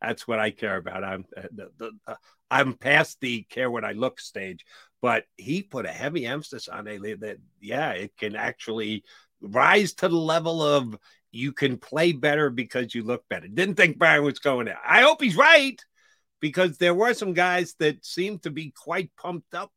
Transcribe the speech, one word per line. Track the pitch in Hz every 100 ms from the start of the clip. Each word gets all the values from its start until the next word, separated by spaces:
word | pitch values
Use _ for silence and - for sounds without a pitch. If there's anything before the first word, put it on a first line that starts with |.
That's | 117 113 -
what | 110
I | 107
care | - 107 95
about. | 82 92
I'm, | 98 95 98 95
uh, | 92
the, | 104 92 -
the, | 113 107 -
uh, | 113 _ _ _
I'm | 131 135
past | 120 135 147 156 -
the | 127 117
care | - - 127
what | 117
I | 107
look | 107 127 -
stage. | - 101 95 87 _ - _ _
But | 123 110 - -
he | 95 180
put | 196 127 90
a |
heavy | - 139 165 117
emphasis | 143 - 120 -
on | 98 104
a, | 101
that, | 107 101 107 98 _ _
yeah, | 104 127 156
it | 92 104 -
can | 107
actually | 107 117 - - 110 107 107 - - _ _
rise | 101 120 156 208 196
to | - 180
the | 165
level | 160 165 165 165
of | 147 143 120 107 _ _ _
you | 117 139
can | - 139 120
play | - 147 175
better | 143 147 147 147
because | 120 117 131 117
you | 120
look | 110 120 -
better. | 180 95
Didn't | 113 196 180
think | 175 139
Brian | 165 151
was | 143 -
going | 143 123 110
there. | 87
I | - 196
hope | 277 320
he's | 262 170
right, | 294 320 269 - - _ _ _ _ _
because | 151 175 185 143
there | 175 175
were | 233
some | 226 196
guys | 170 180 180 170 -
that | 151 135
seemed | - - 196 202
to | 165
be | 147 151 -
quite | - 180 170 _
pumped | 175 175 -
up | 175 202